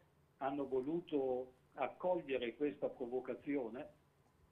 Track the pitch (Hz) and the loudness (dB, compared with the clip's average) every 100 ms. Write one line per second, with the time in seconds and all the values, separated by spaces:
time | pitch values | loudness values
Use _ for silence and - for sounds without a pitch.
0 | - _ _ - 135 143 131 131 131 170 | -20 _ _ -4 -2 0 2 2 2 0
1 | 170 147 131 127 127 - - - 127 - | 2 2 2 2 -2 -10 -16 -2 -2 0
2 | 180 175 143 127 120 - 147 139 127 - | 2 2 2 0 0 0 0 0 -4 -2
3 | 120 127 127 117 147 143 113 123 151 - | -2 -2 -2 -6 -2 -2 -2 -6 -10 -14
4 | _ _ _ _ - | _ _ _ _ -20